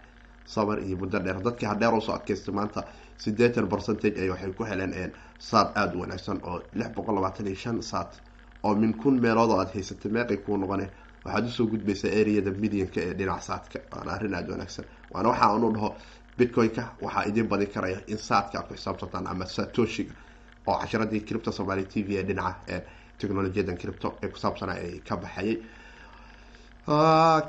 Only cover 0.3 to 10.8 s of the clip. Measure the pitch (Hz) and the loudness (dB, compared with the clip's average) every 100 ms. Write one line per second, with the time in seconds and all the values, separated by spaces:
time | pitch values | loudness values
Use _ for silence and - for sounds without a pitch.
0.3 | - - - 104 107 95 92 95 101 90 | -20 -4 0 2 0 -2 -4 -2 -2 -2
1.3 | 95 107 120 110 104 117 113 104 80 - | -2 -2 -2 -2 2 4 4 2 -2 -2
2.3 | 104 - 98 104 - - - - - - | -4 -2 -2 -2 -4 -10 -14 -20 -8 -4
3.3 | 104 120 120 101 98 - 104 107 95 95 | 4 4 4 0 0 0 0 0 2 -2
4.3 | 90 98 92 110 95 95 92 85 - - | -2 -6 -6 -4 -2 -2 -4 -6 -10 -18
5.3 | - - 113 95 104 98 90 90 92 - | -18 2 4 6 4 0 0 -6 -6 -6
6.3 | 95 90 87 - 98 104 - 104 101 95 | -6 -4 -8 -6 -6 -6 -4 -2 0 0
7.3 | - 101 95 120 113 - 98 90 - - | -2 -6 -6 -4 -4 -2 -4 -6 -10 -20
8.3 | - - - 101 104 113 110 139 131 117 | -20 -20 -4 2 4 4 4 4 4 6
9.3 | 113 117 95 95 104 92 104 107 113 120 | 6 6 4 2 -4 -8 -8 -2 0 0
10.3 | 101 - 101 95 98 | 0 0 -2 0 -2